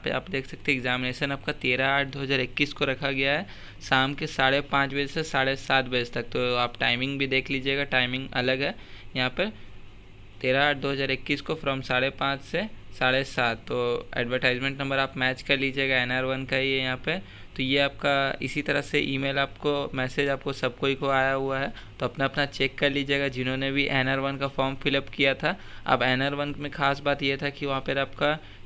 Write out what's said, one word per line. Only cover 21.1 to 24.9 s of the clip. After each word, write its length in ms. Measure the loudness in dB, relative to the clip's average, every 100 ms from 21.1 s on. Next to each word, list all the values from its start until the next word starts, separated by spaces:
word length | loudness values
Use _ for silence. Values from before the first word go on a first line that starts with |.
| 4 4
हुआ 260 | 2 0 -2
है, 120 | -2 -6 -12 -4
तो 60 | -4
अपना 200 | 0 -2
अपना 200 | 0 -2
चेक 320 | 0 -2 2
कर 120 | 0
लीजिएगा। 360 | 2 0 2 0
जिन्होंने 440 | 0 -2 0 0
भी 140 | 2 2
एनआर 300 | 2 2 2
वन 180 | 0 -2
का 100 | -2
फॉर्म 280 | 0 -2 0
फिलअप 340 | 0